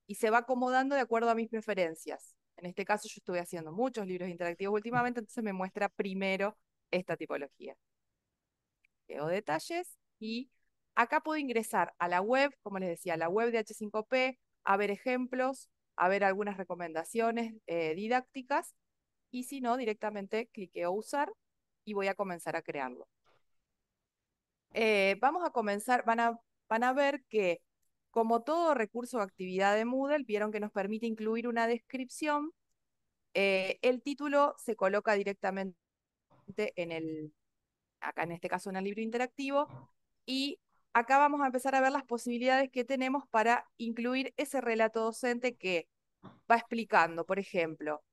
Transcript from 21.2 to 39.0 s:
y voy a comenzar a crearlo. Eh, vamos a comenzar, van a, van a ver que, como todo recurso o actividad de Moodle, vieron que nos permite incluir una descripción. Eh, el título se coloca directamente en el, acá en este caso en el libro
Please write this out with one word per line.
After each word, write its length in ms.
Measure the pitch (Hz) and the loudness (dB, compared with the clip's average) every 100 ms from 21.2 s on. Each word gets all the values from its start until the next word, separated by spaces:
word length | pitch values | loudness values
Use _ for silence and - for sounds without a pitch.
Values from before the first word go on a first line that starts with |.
| 302 453 _ _ _ _ - | -2 -4 _ _ _ _ -6
y 80 | |
voy 140 | 202 196 | -2 0
a 80 | 196 | 0
comenzar 400 | 190 175 165 165 | -2 -4 -4 -6
a 60 | |
crearlo. 460 | - 151 127 123 - _ _ _ _ _ _ _ _ _ _ _ _ _ _ _ _ | -4 -6 -6 -8 -16 _ _ _ _ _ _ _ _ _ _ _ _ _ _ _ _
Eh, 440 | - 220 208 190 196 | 0 2 4 4 4
vamos 240 | 262 349 | 2 2
a 60 | 339 | -2
comenzar, 560 | 240 214 202 208 247 226 | -2 0 0 2 2 2
van 140 | 226 | 2
a, 200 | 233 233 _ _ - | 2 0 _ _ -4
van 140 | 226 | 0
a 100 | 247 | 2
ver 300 | 262 277 277 - | 2 2 0 -2
que, 340 | 214 185 165 _ _ _ _ _ | 0 2 0 _ _ _ _ _
como 340 | 233 226 233 | 0 2 2
todo 300 | 233 330 330 | 2 2 2
recurso 440 | 269 214 233 247 240 | 2 0 -4 -4 -2
o 40 | |
actividad 540 | 196 - 185 185 196 214 | -4 -4 -4 2 4 4
de 100 | 233 | 2
Moodle, 380 | 262 277 302 | 0 2 0
vieron 280 | 262 208 214 | 0 -2 0
que 80 | 208 | -2
nos 120 | 208 | -4
permite 360 | 202 196 220 233 | -2 -2 -2 -4
incluir 400 | 220 214 226 240 | -2 -2 -2 -2
una 200 | 233 226 | 0 0
descripción. 840 | 233 - 262 254 - 302 294 302 - _ _ _ _ _ _ _ | 0 -4 -8 -8 -4 -2 0 -2 -10 _ _ _ _ _ _ _
Eh, 460 | - 196 190 190 - | 0 2 2 0 0
el 200 | 247 247 | 0 0
título 540 | 285 277 285 285 285 - | -2 -4 0 2 2 0
se 180 | - 220 | -6 0
coloca 380 | 190 202 214 | 2 2 2
directamente 600 | 208 202 202 196 190 190 - _ _ _ _ _ _ - 196 | 2 0 -2 -4 -2 -6 -10 _ _ _ _ _ _ -12 -6
en 360 | 214 - 170 | -4 -4 -6
el, 420 | 160 160 156 151 - _ _ _ _ _ _ | -4 -6 -6 -10 -16 _ _ _ _ _ _
acá 240 | 147 - | -8 -4
en 80 | 165 | -4
este 180 | 170 180 | -6 -4
caso 200 | 180 202 | -4 -4
en 60 | 190 | -4
el 80 | |
libro 180 | 190 202 | -4 -4